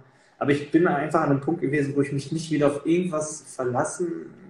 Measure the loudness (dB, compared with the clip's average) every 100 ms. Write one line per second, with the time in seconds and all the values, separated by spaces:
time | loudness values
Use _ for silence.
0 | -20 _ _ _ 0 0 2 4 4 2
1 | 0 2 2 2 0 0 0 0 0 0
2 | 0 -2 -4 -6 -2 2 2 2 0 0
3 | 0 -4 -6 -10 -12 -6 -2 -2 -2 -4
4 | -6 -6 -12 -18